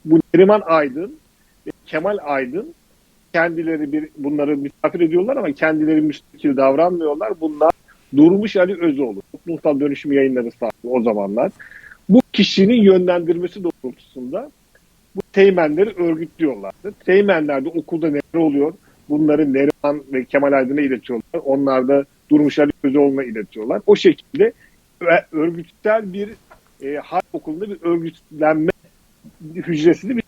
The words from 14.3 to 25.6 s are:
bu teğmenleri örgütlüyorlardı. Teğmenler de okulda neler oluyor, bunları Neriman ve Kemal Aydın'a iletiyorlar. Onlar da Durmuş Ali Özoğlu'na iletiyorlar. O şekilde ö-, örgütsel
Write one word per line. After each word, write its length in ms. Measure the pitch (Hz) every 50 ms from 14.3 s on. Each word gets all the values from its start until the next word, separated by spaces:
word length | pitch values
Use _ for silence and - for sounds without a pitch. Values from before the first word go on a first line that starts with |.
| 143 196 254 302 - _ _ _ _ _ _ _ _ _ _ _ _
bu 60 | 190 - - -
teğmenleri 580 | 196 196 202 190 180 165 151 147 156 196 226
örgütlüyorlardı. 1000 | 202 180 175 170 165 160 170 156 - - 165 147 127 104 98 98 - _ - 196 202 - _
Teğmenler 600 | - 185 196 208 202 190 165 156 147 143 135 131
de 40 | 160
okulda 380 | - 170 151 - - 165 156
neler 340 | 160 143 143 143 - - 170
oluyor, 320 | 165 160 139 143 139 151 165 - _ _ _ _ _ -
bunları 460 | 147 151 156 151 151 151 156 143 131
Neriman 480 | 135 139 143 - - - 147 147 151 135 131 139
ve 120 | 131 123
Kemal 280 | - - 143 139 143 139
Aydın'a 280 | 135 131 127 139 147
iletiyorlar. 600 | 147 135 131 117 - - 123 113 113 - - 170 156
Onlar 440 | 143 135 139 139 139 135 131 127 127
da 160 | 139 139 139 - _ _ _ _
Durmuş 280 | 147 151 151 143 - -
Ali 140 | 147 143 - - -
Özoğlu'na 420 | 143 131 147 143 143 135 135 131
iletiyorlar. 580 | 123 110 113 104 - - 110 107 120 147 208 -
O 100 | - 208
şekilde 560 | 202 - 196 151 - _ _ - 147 196 233 269 _ _ _ _ _ _ _ _ _
ö-, 360 | 180 170 165 - - - - 156
örgütsel 760 | 156 170 170 170